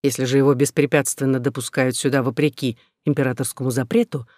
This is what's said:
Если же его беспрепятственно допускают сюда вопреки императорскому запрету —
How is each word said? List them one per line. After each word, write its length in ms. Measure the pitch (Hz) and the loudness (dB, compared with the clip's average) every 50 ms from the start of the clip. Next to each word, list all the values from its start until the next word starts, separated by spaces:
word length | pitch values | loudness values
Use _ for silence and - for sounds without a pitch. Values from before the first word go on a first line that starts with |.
Если 220 | - 139 123 - 131 | 0 -2 -2 0 -2
же 140 | 123 131 139 | 2 2 4
его 160 | 135 143 143 | 4 4 4
беспрепятственно 840 | 123 143 135 _ 156 143 143 - 147 131 - - - 139 135 131 131 | 2 0 0 _ 0 0 2 2 0 0 -2 -4 -2 0 0 0 0
допускают 560 | 120 - 120 127 117 - - 143 131 127 120 | -2 -4 -4 -4 -10 -4 -2 0 0 0 0
сюда 260 | - - 139 127 139 | 0 -2 0 0 2
вопреки 560 | 120 131 120 156 151 147 - - 139 123 113 _ _ _ _ _ _ | 0 0 0 0 0 0 0 -2 -4 -4 -4 _ _ _ _ _ _
императорскому 680 | 156 139 - 139 131 123 120 131 - - - 127 131 | -2 0 0 0 -2 -2 -2 -6 -6 -6 -4 -4 -2
запрету — 560 | 117 131 131 117 202 233 233 _ - 139 113 _ _ | -2 -2 -2 0 0 0 0 _ -4 -10 -10 _ _